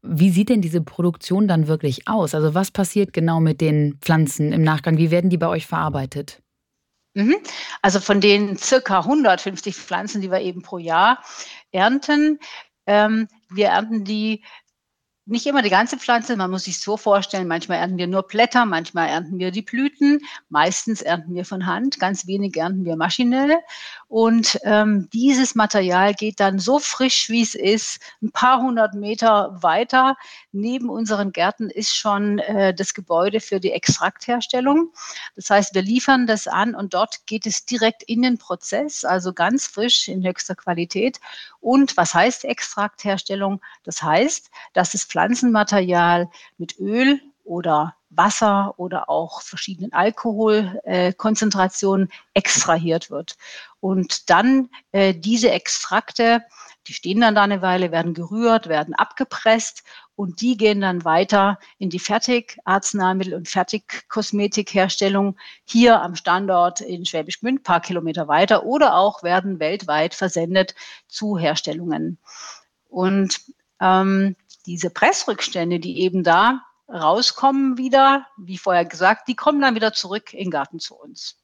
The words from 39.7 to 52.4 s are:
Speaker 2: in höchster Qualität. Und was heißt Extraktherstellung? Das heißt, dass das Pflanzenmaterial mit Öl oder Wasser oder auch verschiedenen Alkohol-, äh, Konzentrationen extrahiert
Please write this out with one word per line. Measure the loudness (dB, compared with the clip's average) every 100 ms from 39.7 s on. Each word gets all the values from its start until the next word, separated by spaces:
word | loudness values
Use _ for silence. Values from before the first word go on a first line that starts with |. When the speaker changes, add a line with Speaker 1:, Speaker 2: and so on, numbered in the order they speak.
| -4 0 0 0
Speaker 2:
in | -4 -4
höchster | -4 -10 -8
Qualität. | -6 -4 -4 -2 -2 -4 -18 -18 -20 _
Und | 2 4 4 2
was | 2 4
heißt | 2 0 -8
Extraktherstellung? | -8 -8 -6 -6 -4 -4 -4 -4 -4 -4 -6 -10 -18
Das | -12 -6
heißt, | 0 2 2 -2 _ -20 -4
dass | -2 -2
das | -4
Pflanzenmaterial | -6 -2 0 2 2 2 2 2 2 2 4 4 0 -8 -20 _
mit | -14 -8
Öl | -4 2 2 2 -2 _
oder | -10 -6 0 0 0 -8 _
Wasser | 0 2 2 2 2 0 -6
oder | -6 -6 -2
auch | -4 -4 -10
verschiedenen | -14 -12 -12 -10 -4
Alkohol-, | 0 0 0 -6 0 2 2 0 -6
äh, | -4 0 0
Konzentrationen | 0 -2 0 0 2 0 0 0 2 0 -4 _
extrahiert | -2